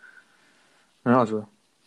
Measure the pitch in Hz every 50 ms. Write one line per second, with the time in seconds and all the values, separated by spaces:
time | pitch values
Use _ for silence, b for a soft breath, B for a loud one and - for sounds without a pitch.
0 | b b b b b b b b b b b b b b b b b b b _
1 | - 123 120 131 120 104 110 107 104 - _ _ _ _ _ _ _